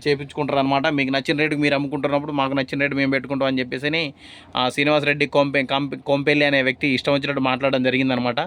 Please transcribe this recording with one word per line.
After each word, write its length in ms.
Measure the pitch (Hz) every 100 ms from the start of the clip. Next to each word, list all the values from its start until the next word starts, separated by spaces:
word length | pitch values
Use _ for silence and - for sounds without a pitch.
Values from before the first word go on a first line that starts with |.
| 147
చేయించుకుంటారు 520 | 143 143 - 139 139
అనమాట. 280 | 135 139 156
మీకు 240 | 147 131
నచ్చిన 260 | 135 135 147
రేటుకి 240 | 156 147
మీరు 140 | 147 139
అమ్ముకుంటున్నప్పుడు 560 | 143 143 139 143 151
మాకు 220 | 143 135
నచ్చిన 280 | 139 131 143
రేటు 140 | 143 139
మేము 160 | 135
పెట్టుకుంటాం 360 | 135 127 135 135
అని 120 | 131
చెప్పేసి 540 | 127 135 147 165 151 - - - - 127
ఆ 140 | 127
శ్రీనివాస్ 360 | 135 143 151 143
రెడ్డి 200 | 147 143
కొంపె-, 400 | 147 143 139 127
కంపె-, 340 | 139 143 135
కొంపెల్లి 460 | - 139 143 147 147
అనే 160 | 139
వ్యక్తి 260 | 131 127 147
ఇష్టం 260 | 127 -
వచ్చినట్టు 280 | 143 139 139
మాట్లాడడం 420 | 131 127 135 131
జరిగిందనమాట. 560 | 127 131 131 123 123 120